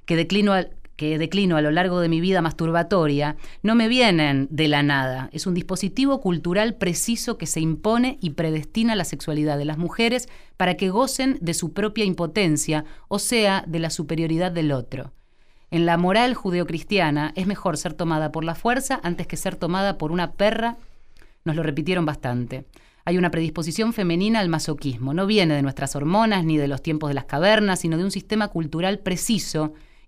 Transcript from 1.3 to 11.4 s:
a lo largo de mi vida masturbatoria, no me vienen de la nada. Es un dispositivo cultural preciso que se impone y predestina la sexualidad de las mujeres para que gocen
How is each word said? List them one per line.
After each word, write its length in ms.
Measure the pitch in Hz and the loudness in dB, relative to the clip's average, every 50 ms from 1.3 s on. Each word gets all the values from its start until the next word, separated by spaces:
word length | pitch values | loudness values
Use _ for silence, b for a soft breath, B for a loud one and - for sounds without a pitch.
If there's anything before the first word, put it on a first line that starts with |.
| 160 196 202 185 170 | 0 2 2 4 4
a 60 | 151 151 | 4 4
lo 80 | 151 | 4
largo 300 | 151 170 185 185 180 180 | 4 2 2 2 2 2
de 100 | 170 165 | 2 2
mi 100 | 165 160 | 2 2
vida 220 | 165 185 190 185 165 | 2 2 2 2 2
masturbatoria, 920 | 160 - - 170 165 165 170 170 170 208 185 160 151 143 143 147 147 147 B B B B B - | 0 0 -2 -2 0 2 2 2 2 2 2 4 4 2 2 0 -2 -4 B B B B B 0
no 120 | 208 226 | 2 4
me 140 | 233 226 226 | 4 4 4
vienen 580 | 240 254 247 226 180 160 151 147 139 135 135 139 | 4 4 4 6 6 4 4 2 2 2 0 -2
de 180 | 156 143 156 151 | 0 0 2 2
la 140 | 147 143 147 | 4 4 4
nada. 480 | 143 143 139 135 131 127 127 131 - - | 4 2 2 0 0 -2 -4 -6 -8 -10
Es 140 | 151 - | -6 -4
un 80 | 190 175 | -2 -2
dispositivo 640 | 175 170 - 190 180 - 190 - - 269 277 277 269 | -2 -2 -4 -4 -4 -4 -4 0 0 2 2 2 2
cultural 540 | 269 190 175 170 - 175 175 196 214 233 226 | 0 0 0 0 0 0 0 2 0 0 0
preciso 640 | - 202 185 175 - - - 233 220 - - 240 233 | -2 -2 -2 -2 -2 -2 -2 -2 -2 -4 -6 -6 -6
que 80 | 175 | -6
se 140 | 151 - 165 | -4 -2 0
impone 580 | 160 160 160 151 - 214 226 233 247 262 262 - | 0 0 0 0 0 2 2 2 2 0 -2 -4
y 100 | - 170 | -6 -6
predestina 640 | 139 - 165 160 156 156 147 - - 226 226 233 226 | -4 -2 -2 -2 -2 -4 -6 -4 -4 0 0 0 0
la 100 | 208 170 | 0 -2
sexualidad 520 | - - 143 - - 151 151 151 151 143 | -4 -6 -6 -6 -4 -2 0 0 0 0
de 80 | 143 147 | 0 -2
las 140 | 151 151 147 | -2 -4 -4
mujeres 500 | 175 170 - - 226 233 240 254 247 b b b b b b - | -4 -4 -2 0 0 2 2 0 -4 b b b b b b -2
para 160 | 180 180 180 | 0 0 0
que 140 | 175 202 190 | 0 0 0
gocen 480 | 185 214 269 262 - - 262 262 269 - | 2 2 0 0 0 0 0 0 0 -2